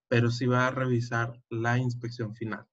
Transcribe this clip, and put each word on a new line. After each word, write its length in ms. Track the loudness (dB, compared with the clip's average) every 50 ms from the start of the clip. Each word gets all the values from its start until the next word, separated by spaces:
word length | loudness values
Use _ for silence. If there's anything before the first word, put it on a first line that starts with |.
| _ 2
pero 220 | 4 4 4 4
sí 160 | 2 0 0
va 200 | 2 4 4 4
a 40 | 2
revisar 680 | 0 0 0 0 0 0 0 0 -2 -2 -2 -4 -6 -12 _ -10
la 280 | -6 -4 0 0 2 2
inspección 560 | 2 0 -2 -4 -6 -10 -8 -6 -8 -8 -6
final. 320 | -8 -8 -6 -6 -8 -10 _